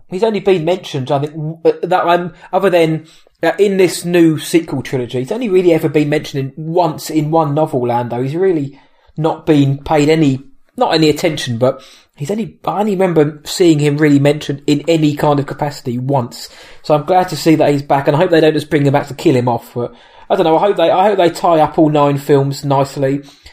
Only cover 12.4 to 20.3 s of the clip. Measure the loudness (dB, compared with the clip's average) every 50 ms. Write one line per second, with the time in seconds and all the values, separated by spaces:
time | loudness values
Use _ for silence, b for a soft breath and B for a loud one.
12.4 | -6 -8 -12 _ -8 -4 -2 -2 -2 0 0 0 0 2 2 2 2 2 -2 -8
13.4 | -12 -6 0 2 4 4 4 4 2 0 0 2 2 4 4 4 4 2 0 0
14.4 | -4 -8 -8 -4 -2 -2 -2 0 0 0 0 2 2 0 0 0 0 0 0 0
15.4 | -2 -4 -6 -8 -8 -8 -8 -8 -8 -8 -6 -6 -4 -2 -2 -2 -2 -4 -8 -16
16.4 | -20 B B B B B B B -2 0 0 0 0 0 0 0 0 0 -4 -2
17.4 | 2 2 2 4 4 2 0 0 0 -2 -2 0 0 0 0 2 2 2 2 4
18.4 | 4 2 2 0 -2 -2 0 0 2 2 0 0 -2 -6 -8 -2 0 2 2 2
19.4 | 2 0 -2 -4 -6 -8 -8 -8 -8 -8 B B B B B B B -2